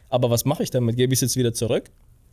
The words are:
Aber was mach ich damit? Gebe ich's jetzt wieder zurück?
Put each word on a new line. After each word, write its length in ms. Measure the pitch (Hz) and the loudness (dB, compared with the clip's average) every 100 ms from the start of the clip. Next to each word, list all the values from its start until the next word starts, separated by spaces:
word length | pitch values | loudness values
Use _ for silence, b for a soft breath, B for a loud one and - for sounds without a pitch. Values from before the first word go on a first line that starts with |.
| b | b
Aber 220 | 127 123 | 0 2
was 140 | 117 | 0
mach 160 | 135 143 | 0 -2
ich 100 | - | -2
damit? 260 | 127 117 120 | 0 0 2
Gebe 160 | 127 | 2
ich's 80 | 127 | 2
jetzt 160 | 131 131 | 0 0
wieder 160 | 120 | -2
zurück? 380 | - 113 151 - _ - - _ | 0 -2 -2 -4 _ -20 -20 _